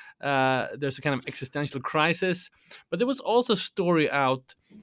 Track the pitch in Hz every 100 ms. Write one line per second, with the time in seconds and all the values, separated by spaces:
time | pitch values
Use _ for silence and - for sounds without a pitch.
0 | - - 143 135 131 131 - 123 143 135
1 | 151 131 143 - 131 143 147 135 - 156
2 | 160 165 185 175 - _ - - - 170
3 | 247 269 - 233 - - - - 175 165
4 | 147 143 131 131 - - _ -